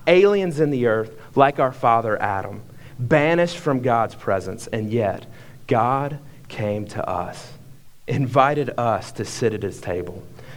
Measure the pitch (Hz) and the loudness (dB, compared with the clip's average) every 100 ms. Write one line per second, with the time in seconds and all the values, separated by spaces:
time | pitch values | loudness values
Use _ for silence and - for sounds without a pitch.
0 | - 180 202 202 185 147 147 135 117 110 | 4 6 8 4 0 2 2 2 2 2
1 | 110 - - 135 139 147 131 127 123 117 | 0 -8 -2 4 4 4 0 2 2 4
2 | 113 104 101 98 95 98 - - - - | 2 0 0 -2 -4 -10 -14 -18 -18 -8
3 | 120 151 151 170 175 - 156 131 123 117 | 2 4 4 4 2 0 -2 0 2 2
4 | 107 - - 98 92 95 - 117 107 117 | 0 -4 -2 -2 -2 -10 -6 -6 -2 0
5 | 101 92 - - - - - 120 117 135 | 0 -2 -10 -18 -20 -18 0 2 2 0
6 | 143 147 - - - - 104 104 98 113 | -2 -8 -12 -20 -14 -6 -4 -4 -6 -6
7 | - 90 87 - - - - - - - | -4 -4 -6 -10 -16 -18 -20 -20 -20 -14
8 | - 117 127 127 135 147 123 - 117 98 | -4 -2 2 4 4 2 -2 -2 0 0
9 | - - 104 - 117 107 101 - - 87 | -4 -8 -8 -2 -2 0 -4 -6 -6 -6
10 | 87 87 - - - | -6 -10 -14 -16 -16